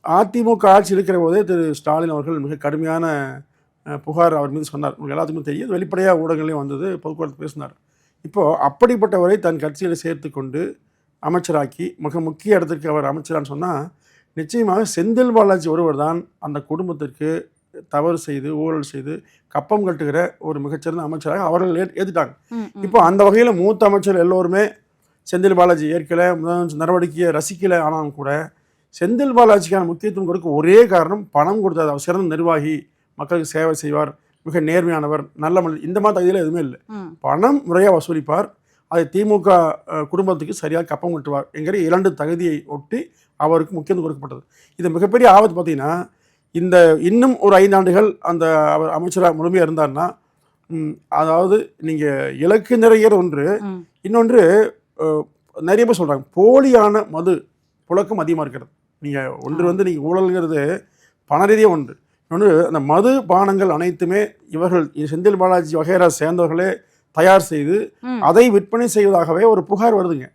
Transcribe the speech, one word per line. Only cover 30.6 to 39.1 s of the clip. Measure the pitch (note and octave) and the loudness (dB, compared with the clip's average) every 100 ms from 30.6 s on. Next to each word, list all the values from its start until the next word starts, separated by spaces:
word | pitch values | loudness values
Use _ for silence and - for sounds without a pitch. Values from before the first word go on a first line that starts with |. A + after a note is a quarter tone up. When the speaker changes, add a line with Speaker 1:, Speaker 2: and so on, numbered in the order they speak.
| D#3 G#3 A#3 | 6 6 6
Speaker 1:
காரணம் | F3+ D#3+ G#3 G3 | 4 0 -4 -4
பணம் | C#3+ D#3+ G#3+ | 0 0 0
கொடுத்தது. | F#3+ E3 D#3 | -2 -2 -2
அவர் | C#3+ | -4
சிறந்த | E3+ F3+ F3+ D#3 | -4 -2 -2 -2
நிர்வாகி, | E3+ D#3+ D3 D3+ - _ _ - | 0 0 -2 -6 -10 _ _ -16
மக்களுக்கு | D3 F3 D3+ | -6 -4 -4
சேவை | E3 D#3+ | -2 -2
செய்வார், | D#3 D3+ D3 D3 - _ _ E3 | -2 -4 -4 -4 -8 _ _ -6
மிக | E3 | -4
நேர்மையானவர், | D#3 E3+ E3+ D#3+ D3 D3+ C#3+ - | 0 0 0 -2 -4 -6 -8 -8
நல்ல | D#3 F#3 | -2 -2
மனிதர், | E3+ D#3 | -2 -8
இந்த | D3+ F#3 | -6 -2
மாதிரி | G#3 G3 | -2 0
தகுதியில | F3+ F#3+ | 0 0
எதுவுமே | D#3 E3+ | -2 -4
இல்லை. | C#3+ B2 _ | -6 -10 _
Speaker 2:
ம். | G#3+ F3 E3 | -16 -16 -10
Speaker 1:
பணம் | C3+ D3 A3+ C#4+ A3 | -6 0 0 0 0
முறையா | E3+ G3 | 2 4
வசூலிப்பார், | E3+ D#3 D#3+ C3+ F3 G#3 _ _ _ _ | 2 0 -6 -2 -4 -4 _ _ _ _
அதை | E3+ | -4
தி | E3 | -2